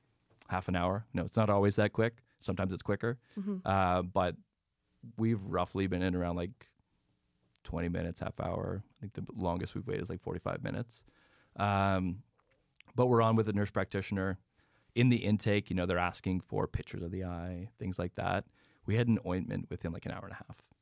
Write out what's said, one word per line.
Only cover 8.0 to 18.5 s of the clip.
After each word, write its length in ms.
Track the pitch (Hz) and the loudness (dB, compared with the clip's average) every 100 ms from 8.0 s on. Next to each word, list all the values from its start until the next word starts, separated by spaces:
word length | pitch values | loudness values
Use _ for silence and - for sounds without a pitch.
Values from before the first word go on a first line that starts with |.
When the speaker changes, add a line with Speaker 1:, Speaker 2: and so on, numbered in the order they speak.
| 85 - | -4 -4
Speaker 1:
half 200 | - - | -8 -6
hour. 420 | - 92 95 95 - _ | -4 -4 -4 -6 -10 _
I 20 | 101 | -12
think 60 | |
the 100 | - - | -10 -10
longest 400 | - 90 87 95 | -4 -2 -2 -4
we've 120 | - - | -6 -6
waited 160 | 92 | -6
is, 80 | 92 | -6
like, 100 | 87 | -8
forty-five 400 | - 87 - - | -6 -6 -6 -6
minutes. 420 | - - 117 - - _ _ _ _ - | -6 -6 -8 -12 -20 _ _ _ _ -2
Um, 640 | 101 98 98 95 92 92 - _ _ _ _ _ - | 2 4 4 4 0 -4 -10 _ _ _ _ _ -6
but 120 | - 127 | 2 4
we're 160 | 120 | 6
on 140 | 113 113 | 6 6
with 120 | 110 | 4
a 40 | |
nurse 180 | 101 104 | 2 0
practitioner. 680 | - 95 98 95 101 95 98 _ _ _ _ _ | 0 -2 -2 -2 0 0 -2 _ _ _ _ _
In 140 | - 127 | 4 6
the 80 | 120 | 6
intake, 540 | 101 107 - 104 - | 4 2 2 0 0
you 60 | 92 | 0
know, 100 | 90 | 2
they're 100 | 87 | 2
asking 420 | 87 - 98 92 | 0 -2 -2 -2
for 240 | - 101 - | -2 -4 -2
pictures 340 | - - 101 | -4 -8 -8
of 80 | 87 | -6
the 140 | 92 | -6
eye, 440 | 92 87 87 90 95 - | -6 -6 -8 -8 -10 -8
things 200 | 95 92 | -6 -4
like 160 | 90 - | -4 -4
that. 280 | 92 92 - | -2 -2 -4